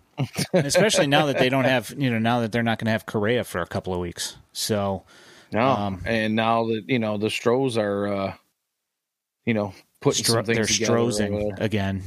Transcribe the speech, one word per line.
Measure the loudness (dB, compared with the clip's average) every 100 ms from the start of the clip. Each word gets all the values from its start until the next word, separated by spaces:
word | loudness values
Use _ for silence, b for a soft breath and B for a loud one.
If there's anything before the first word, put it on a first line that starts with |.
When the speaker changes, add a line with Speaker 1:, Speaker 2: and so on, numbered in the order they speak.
| _ -6
Speaker 1:
<laughs> | -4 -4 0
Speaker 2:
And | 0 2
especially | 4 4 4 2
now | 0 0
that | 2
they | 2
don't | 2
have, | 2 0 -2 -4
you | -2
know, | 0
now | 0 0
that | 0
they're | 0
not | 0 0
gonna | 0
have | -2 -2
Correa | -2 0 0
for | -2 -4
a | -4
couple | -4 -4
of | -4
weeks. | -4 -8 -10 -12 _
So, | -8 -2 0 0 -4 -8 B B B B
Speaker 1:
No, | 0 2
Speaker 2:
um, | 2 -2 -4
Speaker 1:
and | -2 0 0 2
now | 2 2 2
that, | -2 0
you | 0
know, | 0 0
the | -2
Stros | 0 2 2 2 0
are, | 0 0 -2
uh, | -2 -4 -6 _ _ _ _ _ _ _ _ _ _
you | -2
know, | 0 -2 -8 -20 _
putting | 0 0
Speaker 2:
Stro-, | 2
Speaker 1:
some | 0
things | 2 0
Speaker 2:
they're | 2
Speaker 1:
together | 0 2 2
over | 2
Speaker 2:
Strozing | 0 -2 -2 -4 -2
Speaker 1:
there. |
Speaker 2:
again. | -2 0 -2 -4